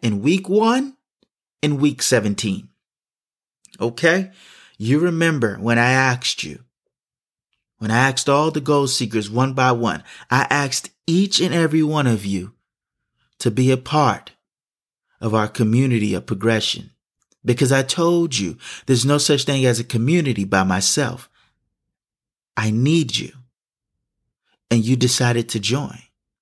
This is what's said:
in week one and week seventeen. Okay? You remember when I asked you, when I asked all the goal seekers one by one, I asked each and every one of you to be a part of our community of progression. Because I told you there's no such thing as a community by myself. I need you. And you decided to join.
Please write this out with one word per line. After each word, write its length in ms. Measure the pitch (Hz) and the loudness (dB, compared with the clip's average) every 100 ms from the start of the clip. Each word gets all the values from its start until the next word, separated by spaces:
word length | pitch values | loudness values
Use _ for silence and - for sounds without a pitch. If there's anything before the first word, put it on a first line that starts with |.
in 180 | 120 101 | -2 0
week 260 | 120 190 190 | 0 0 0
one 520 | 202 226 254 277 - _ _ _ _ _ _ | 0 2 0 -2 -10 _ _ _ _ _ _
and 180 | 147 143 | -2 0
week 220 | 147 127 | 0 0
seventeen. 640 | - 120 104 101 110 95 - _ _ _ _ _ _ _ _ _ _ - | 0 2 2 -2 -4 -6 -8 _ _ _ _ _ _ _ _ _ _ -8
Okay? 500 | 117 117 170 180 190 - - - - - | -8 -2 0 0 -2 -10 -20 -20 -20 -8
You 220 | 110 143 | -2 0
remember 580 | 175 165 165 151 113 98 | 0 0 0 0 -2 -2
when 220 | 107 117 | 0 2
I 140 | 123 | 2
asked 520 | 131 131 123 - - | 2 0 -2 -4 -6
you, 200 | - 73 _ _ _ _ _ _ _ _ _ _ _ _ | -8 -14 _ _ _ _ _ _ _ _ _ _ _ _
when 100 | 107 | 0
I 200 | 113 135 | 2 2
asked 180 | 131 - | 0 2
all 220 | 143 156 | 2 2
the 100 | 151 | -2
goal 260 | 139 147 139 | 0 0 0
seekers 440 | - 117 107 101 | -2 -2 -4 -2
one 240 | 110 131 | 0 0
by 180 | 131 127 | 2 0
one, 320 | 120 117 76 - - - | 2 0 -4 -10 -20 -4
I 160 | 127 135 | -2 0
asked 400 | 143 139 - - _ - | 0 -2 -4 -8 _ 0
each 340 | 170 196 - | 2 2 0
and 140 | 185 | 0
every 280 | 170 160 160 | 0 2 2
one 240 | 151 156 135 | 2 2 2
of 200 | 110 98 | 0 -2
you 260 | 98 92 - _ _ _ _ _ _ _ - | -4 -6 -14 _ _ _ _ _ _ _ -6
to 120 | 123 | -2
be 200 | 110 127 | 2 2
a 80 | 131 | 2
part 540 | 127 151 139 98 - - _ _ _ _ _ _ _ _ | 0 0 2 0 -8 -20 _ _ _ _ _ _ _ _
of 160 | 117 | -2
our 140 | 110 107 | 0 0
community 640 | - 110 117 135 120 104 | 0 2 2 2 0 0
of 140 | 95 - | -2 -4
progression. 640 | 98 110 110 - - - _ _ _ _ _ | -4 0 0 -2 -6 -12 _ _ _ _ _
Because 300 | - 123 131 | -2 2 2
I 100 | 135 | 2
told 540 | 131 - 170 175 165 120 | 0 0 2 2 0 -2
you 200 | 95 - - - | -4 -6 -14 -8
there's 220 | - 127 123 | 0 0 2
no 100 | 147 | 2
such 280 | 143 143 | 2 0
thing 200 | 139 139 | 0 0
as 160 | 131 117 | 0 0
a 40 | |
community 600 | 120 117 120 175 147 104 | -2 -2 0 0 0 -2
by 180 | 98 95 | 0 2
myself. 680 | 95 92 - - 135 - - _ _ _ _ _ _ _ _ _ _ _ _ | 2 0 0 0 -2 -6 -16 _ _ _ _ _ _ _ _ _ _ _ _
I 160 | - 110 | -4 -2
need 460 | 110 131 165 143 - | 0 2 2 0 -4
you. 160 | - 131 - _ _ _ _ _ _ _ _ _ _ _ - | -8 -16 -20 _ _ _ _ _ _ _ _ _ _ _ -2
And 140 | 117 | 0
you 100 | 110 | 2
decided 540 | 127 123 - 123 117 113 | 2 2 2 0 0 -2
to 100 | 110 | -6
join. 420 | 101 131 147 - - _ _ _ | -4 -4 -6 -14 -20 _ _ _